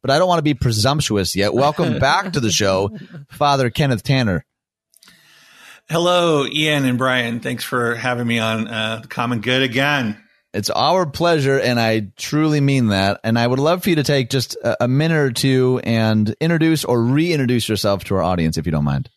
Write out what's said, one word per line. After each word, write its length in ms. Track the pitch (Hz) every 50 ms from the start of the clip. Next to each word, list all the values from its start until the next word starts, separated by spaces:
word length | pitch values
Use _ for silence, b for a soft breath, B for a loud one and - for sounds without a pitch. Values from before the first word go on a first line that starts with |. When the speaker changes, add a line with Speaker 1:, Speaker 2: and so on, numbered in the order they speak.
Speaker 1:
but 80 | - -
I 80 | 135
don't 120 | 156 185 185
wanna 120 | 175 165
be 120 | 151 151 139
presumptuous 800 | - - 127 113 107 113 131 143 156 143 - 107 101 92 - -
yet. 180 | 90 98 104 -
Welcome 460 | 117 139 147 151 - 170 131 113 -
back 320 | - 139 156 185 202 196
to 80 | 170 240
the 120 | - 214
show, 460 | 175 - 208 98 95 92 101 104 220 - - - -
<laughs> 160 | 156 - _
Father 380 | - - 147 143 143 135 131 117
Kenneth 320 | - - 151 139 123 98
Tanner. 440 | - - 139 131 123 107 90 82 - _ _ _ _ _ _ _ _ _ _ _ B B B B B B B B B B B B B B B B B _
Speaker 2:
Hello, 560 | 156 175 175 175 180 175 175 170 156 143 139
Ian 400 | - 139 151 156 156 151 143 135
and 120 | 131 123
Brian. 440 | 120 131 131 127 127 120 117 117 120
Thanks 240 | - 131 127 117 -
for 300 | - 135 123 120 117 117
having 300 | 117 110 127 123 120 120
me 120 | 117 117 113
on, 300 | 113 110 110 110 110 -
uh, 300 | 113 110 110 110 110 110
The 80 | 107 -
Common 320 | - - 120 120 123 113
Good 200 | 104 123 127 131
again. 600 | 135 131 110 131 135 147 147 139 123 107 104 - b b b b b b -
Speaker 1:
It's 160 | 104 104 -
our 360 | - - 123 151 175 190 180
pleasure, 540 | 147 - - 165 170 170 151 135 139 135 139
and 220 | 95 123 123 120
I 320 | 113 113 110 113 107 95 _
truly 460 | - - - - 151 156 156 151 147
mean 260 | 139 139 139 135 120
that. 320 | 107 101 95 95 98 101 - -
And 120 | 113 113
I 80 | 117 117
would 140 | 123 127 131
love 240 | 139 156 180 185 -
for 60 | 196
you 80 | 170
to 60 | 151 135
take 260 | - 147 139 127 117
just 260 | 139 135 120 - - - -
a, 220 | 120 - - 123
a 20 |
minute 300 | 123 127 139 156 165 165
or 140 | 156 143 131
two 500 | 117 - - 135 131 127 127 127 127 123 -
and 500 | 104 117 113 113 110 110 107 107 104 - _
introduce 460 | 156 165 170 160 160 160 160 147 -
or 180 | - 120 120 117
reintroduce 640 | 120 131 147 165 175 170 143 131 120 123 117 -
yourself 380 | - 110 95 - 104 101 90 -
to 100 | - 101
our 80 | 95 87
audience, 340 | 90 92 87 82 80 -
if 80 | 82 76
you 60 | 90
don't 140 | 76 73 73
mind. 240 | 71 69 69 - - _